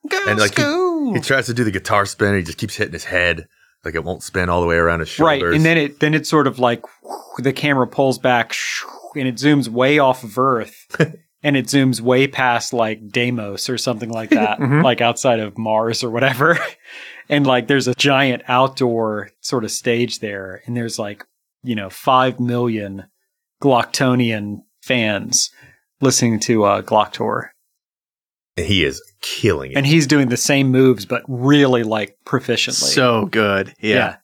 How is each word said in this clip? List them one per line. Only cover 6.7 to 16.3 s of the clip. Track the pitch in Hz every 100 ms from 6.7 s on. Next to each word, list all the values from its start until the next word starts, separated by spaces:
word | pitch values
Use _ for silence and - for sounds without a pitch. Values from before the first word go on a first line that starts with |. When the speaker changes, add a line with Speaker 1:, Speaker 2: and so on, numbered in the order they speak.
| 120 - _ - - - -
Speaker 1:
the | 127
camera | 131 147 139 120
pulls | - 135 117
back, | 127 120 113 - - - - - - 151
and | 131
it | 113
zooms | 143 143 117
way | 117 131 147
off | 135 127
of | 110 113
Earth, | 135 120 104 - _ -
Speaker 2:
<laughs> | 147 - _ _
Speaker 1:
and | 151 139
it | 110
zooms | 139 131 110
way | 117 127 135
past, | 135 127 120 -
like, | 120 110 110 104
Deimos | 123 120 120 104 98 -
or | 120
something | - 110 113
like | 113 110
that, | 269 110 104
Speaker 3:
<laughs> |
Mm-hmm. | 135 147
Speaker 1:
like, | 135 117
outside | 120 117 135 113
of | 107 98
Mars | 110 110 113 113
or | 123
whatever. | 113 131